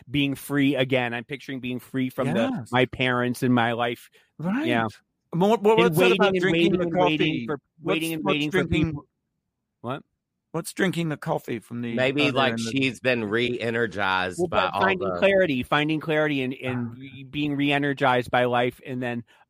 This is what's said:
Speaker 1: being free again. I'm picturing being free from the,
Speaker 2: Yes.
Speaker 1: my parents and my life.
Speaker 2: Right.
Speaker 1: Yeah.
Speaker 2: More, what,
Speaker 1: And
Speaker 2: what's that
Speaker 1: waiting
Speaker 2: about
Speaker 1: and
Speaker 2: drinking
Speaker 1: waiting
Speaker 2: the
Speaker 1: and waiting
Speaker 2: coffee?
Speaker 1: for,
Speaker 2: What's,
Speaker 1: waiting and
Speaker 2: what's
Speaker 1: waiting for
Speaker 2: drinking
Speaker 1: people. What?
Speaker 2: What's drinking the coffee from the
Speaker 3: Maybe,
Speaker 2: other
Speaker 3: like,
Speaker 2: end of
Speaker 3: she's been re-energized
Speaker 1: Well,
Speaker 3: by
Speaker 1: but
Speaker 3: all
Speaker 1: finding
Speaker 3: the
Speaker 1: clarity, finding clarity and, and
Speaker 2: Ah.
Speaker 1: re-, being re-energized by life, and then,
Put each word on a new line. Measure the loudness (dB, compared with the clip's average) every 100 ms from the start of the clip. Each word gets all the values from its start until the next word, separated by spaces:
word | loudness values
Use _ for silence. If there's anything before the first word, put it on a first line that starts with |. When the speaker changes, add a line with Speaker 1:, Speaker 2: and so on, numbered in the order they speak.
| -4
Speaker 1:
being | 0 0 -2
free | -2 2 2 2
again. | 2 0 0
I'm | -6 -8
picturing | -12 -10 -10
being | -6 -8
free | -6 -4 -4
from | -2 -2
the, | 0 0
Speaker 2:
Yes. | -2 -2
Speaker 1:
my | 2 2
parents | 0 0 0 0 0
and | 2
my | 4 2
life. | 0 -2 -4 -14 _ _ -8
Speaker 2:
Right. | -4 -2 0
Speaker 1:
Yeah. | 0 -2 -6 _ _ -8 0
Speaker 2:
More, | 2 4
what, | 4 6
Speaker 1:
And |
Speaker 2:
what's | 4 4
that |
Speaker 1:
waiting | 4 4
Speaker 2:
about | 2
Speaker 1:
and | 2
Speaker 2:
drinking | 2 2 2
Speaker 1:
waiting | 2
Speaker 2:
the | 0
Speaker 1:
and | 2
waiting | 2 2 0
Speaker 2:
coffee? | -2 -4
Speaker 1:
for, | -8 _ _
Speaker 2:
What's, | -4 -2
Speaker 1:
waiting | -2
and | -4
Speaker 2:
what's | -2
Speaker 1:
waiting | -2 0
for | -2
Speaker 2:
drinking | 0 0 0
Speaker 1:
people. | -4 -14 _ _ _ _ _ _ _
What? | -8 -8 _ _ _ _ _
Speaker 2:
What's | -10 -8
drinking | -2 -2 0 -4
the | -4
coffee | -4 -4 -4 -10
from | -8 -8
the | -4
Speaker 3:
Maybe, | 0 0 2 2
Speaker 2:
other | 2
Speaker 3:
like, | 0
Speaker 2:
end | 0
of | -4
Speaker 3:
she's | -2 -2 0
been | 0 0 0
re-energized | 0 0 -2 -2 0 -2 -2 0 0 -2 -2
Speaker 1:
Well, | -2
Speaker 3:
by | 0 0
Speaker 1:
but |
Speaker 3:
all | 0
Speaker 1:
finding | 0 0 -4
Speaker 3:
the | 2
Speaker 1:
clarity, | 4 4 2 0
finding | 0 0 2 -2
clarity | 0 0 2 0
and, | -2
and | -4 -6 -4 -6
Speaker 2:
Ah. | -10
Speaker 1:
re-, | -16 -18 -10
being | -4 -2 0
re-energized | 2 2 0 2 2 2 2
by | 0 2
life, | 2 0 -4
and | -10 -6
then, | -4 -6 -10 _